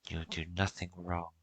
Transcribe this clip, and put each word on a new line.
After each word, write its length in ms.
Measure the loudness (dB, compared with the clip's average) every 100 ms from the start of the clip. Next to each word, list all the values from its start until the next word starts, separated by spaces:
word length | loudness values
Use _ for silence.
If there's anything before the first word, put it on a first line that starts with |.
| -2
You 160 | -2
do 200 | -2 -2
nothing 460 | -2 4 2 2 -6
wrong. 360 | -6 0 0 0 -8